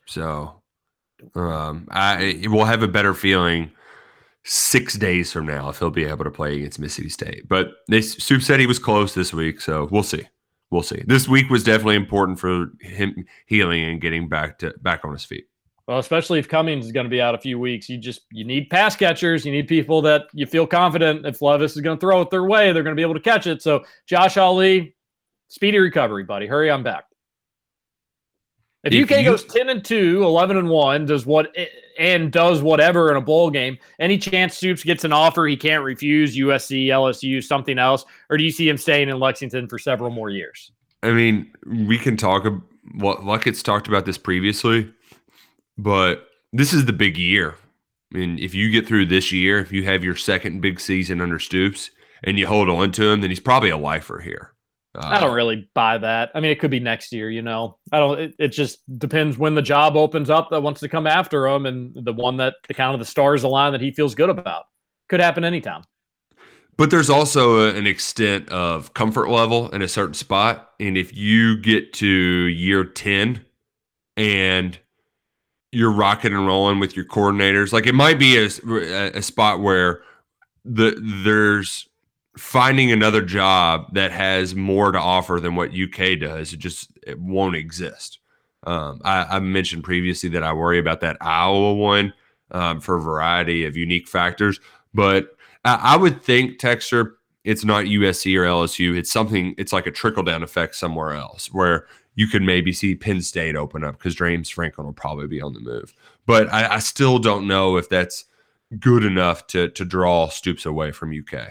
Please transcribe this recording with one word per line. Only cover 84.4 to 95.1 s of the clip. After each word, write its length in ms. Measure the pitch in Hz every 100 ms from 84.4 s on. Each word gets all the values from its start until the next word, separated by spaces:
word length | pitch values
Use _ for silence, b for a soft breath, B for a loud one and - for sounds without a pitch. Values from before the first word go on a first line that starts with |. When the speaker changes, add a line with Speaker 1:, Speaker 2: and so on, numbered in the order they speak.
| 92
Speaker 1:
more 360 | 95 98 95 101
to 80 | 92
offer 400 | 82 92 90 87
than 160 | 85
what 200 | 87 87
U 120 | 90 92
K 300 | - 92 90
does. 380 | 76 80 78
It 40 | 82
just, 320 | 87 80 - _ -
it 120 | 69
won't 380 | 90 95 95 85
exist. 640 | 80 80 87 - - - _ _ _ _
Um, 380 | - 85 76 71
I, 320 | 90 95 82 98
I 40 |
mentioned 440 | 95 95 90 85
previously 460 | 82 90 90 87 90
that 120 | 85
I 80 | 80
worry 240 | 80 85 87
about 240 | 82 80
that 160 | 85 76
Iowa 540 | 82 82 90 98 101
one, 400 | 101 104 101 101 - _ _ _
um, 300 | 90 87 82
for 160 | 76 90
a 60 |
variety 640 | 80 78 82 87 85 82 80
of 100 | 76
unique 320 | 85 87 -
factors, 520 | 92 87 87 104 95 b b b
but 420 | 104 98